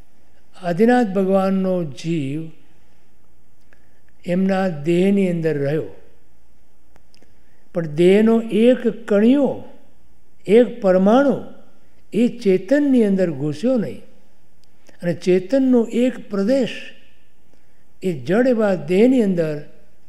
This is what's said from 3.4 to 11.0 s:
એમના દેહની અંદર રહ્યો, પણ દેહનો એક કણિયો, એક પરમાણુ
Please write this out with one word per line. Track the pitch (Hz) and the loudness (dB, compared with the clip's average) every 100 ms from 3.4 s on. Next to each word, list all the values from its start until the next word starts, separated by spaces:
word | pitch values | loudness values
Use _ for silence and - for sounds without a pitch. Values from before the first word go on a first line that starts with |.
| - - - - - - - - 180 | -14 -14 -14 -14 -14 -14 -14 -10 -2
એમના | 180 190 190 190 | 0 2 2 0
દેહની | 151 151 175 190 202 190 | -2 0 4 4 4 2
અંદર | 170 160 147 | 0 0 0
રહ્યો, | 139 156 117 - - - - - - - - - - - - - - - - - - | 0 -2 -4 -10 -14 -14 -14 -14 -14 -14 -14 -14 -14 -14 -14 -14 -14 -14 -14 -14 -8
પણ | 175 160 | -6 -4
દેહનો | 147 175 202 220 226 | 4 6 8 6 4
એક | 226 214 233 247 233 - - | 2 4 6 6 2 -2 0
કણિયો, | 202 226 285 240 107 - - - - - - - - - | 4 6 6 2 -2 -10 -14 -14 -14 -14 -14 -14 -12 4
એક | 220 226 190 | 4 4 2
પરમાણુ | 196 185 | 2 4